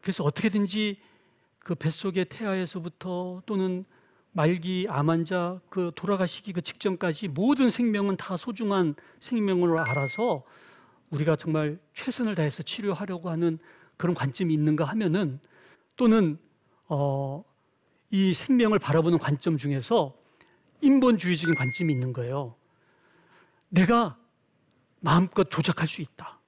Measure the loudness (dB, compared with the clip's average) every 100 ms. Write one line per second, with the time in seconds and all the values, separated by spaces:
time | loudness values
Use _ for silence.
0 | -4 -2 -2 0 0 0 0 -2 -4 -4
1 | _ _ _ _ _ _ -8 -4 -4 -4
2 | -4 -4 -4 -4 -4 -2 -4 -8 -12 _
3 | -8 -6 -8 -10 -4 -2 0 -2 -8 _
4 | _ _ _ 0 2 2 -2 -4 -2 0
5 | 2 2 0 -2 -2 -6 _ -4 -4 -4
6 | -2 0 -2 -4 -8 -8 -8 -4 -4 -2
7 | -2 -2 -6 0 2 4 2 4 0 0
8 | 0 -2 -4 -8 -8 -6 0 2 2 0
9 | -14 _ -4 -2 2 2 2 2 0 -2
10 | -2 -2 -2 -2 -6 -20 -20 -20 _ _
11 | _ -2 0 0 0 -2 -2 -6 _ -10
12 | -8 -4 -2 0 -2 -4 -10 -6 -4 -4
13 | -6 -8 -6 0 0 -2 -10 -20 _ _
14 | -2 0 -4 -2 0 2 2 2 0 0
15 | 0 0 -2 -6 _ _ _ _ _ 2
16 | 4 6 4 0 _ _ _ _ _ -2
17 | 0 -2 -4 -8 -14 _ _ _ _ _
18 | _ 2 2 0 2 4 4 2 2 2
19 | 4 2 2 -2 0 -2 -2 -4 0 0
20 | 0 -6 _ _ _ _ _ _ 4 6
21 | 6 4 2 0 2 2 0 0 0 0
22 | -2 -4 -6 -6 -8 -14 _ _ _ _
23 | _ _ _ _ _ _ _ 4 6 4
24 | 2 -4 _ _ _ _ _ _ _ _
25 | 2 2 4 0 0 0 -2 -2 -4 -6
26 | -12 -14 -18 -20